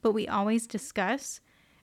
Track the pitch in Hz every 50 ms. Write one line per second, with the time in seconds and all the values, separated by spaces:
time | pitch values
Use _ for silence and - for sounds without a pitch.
0 | - 226 208 220 208 - 214 208 202 208 226 233 226 - - 208 - - - 214
1 | 185 190 233 277 - - - - _ _ _ _ _ _ _ _